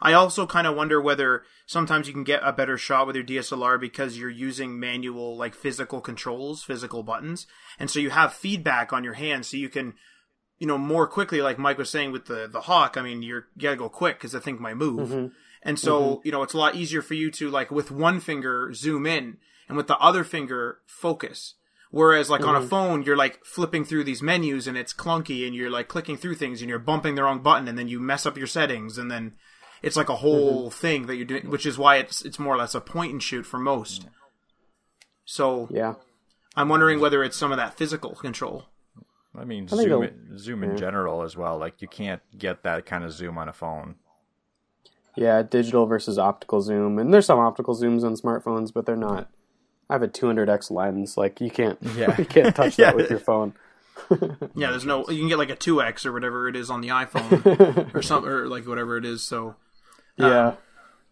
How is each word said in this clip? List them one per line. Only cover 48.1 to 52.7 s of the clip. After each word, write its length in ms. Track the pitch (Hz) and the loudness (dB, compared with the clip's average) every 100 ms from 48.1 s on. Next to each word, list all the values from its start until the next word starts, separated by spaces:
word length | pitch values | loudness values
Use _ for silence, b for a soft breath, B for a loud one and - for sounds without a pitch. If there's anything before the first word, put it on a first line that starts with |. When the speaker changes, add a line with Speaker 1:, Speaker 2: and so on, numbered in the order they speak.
| 110 | -2
Speaker 2:
smartphones, 560 | 120 117 120 113 110 | -2 -2 -2 -4 -4
but 140 | 120 113 | -4 -2
they're 100 | 113 | -2
not 340 | 107 98 85 _ _ _ _ _ - | -2 -4 -6 _ _ _ _ _ -4
I 40 | |
have 100 | 139 | -2
a 40 | 110 | -2
two 200 | - 123 | 0 0
hundred 220 | 110 104 | 2 2
X 200 | 104 - | 2 0
lens. 480 | 90 98 98 101 - | -2 -2 -2 -4 0
Like, 240 | 98 - | 0 0
you 80 | 123 | -6
can't, 280 | - 113 110 120 | 0 0 0 -6
<laughs> 80 | 113 | -2
Speaker 3:
Yeah. 200 | - - | 0 0
Speaker 2:
you 80 | 165 | 4
can't 300 | - 220 165 | 6 6 6
touch 220 | 143 | 4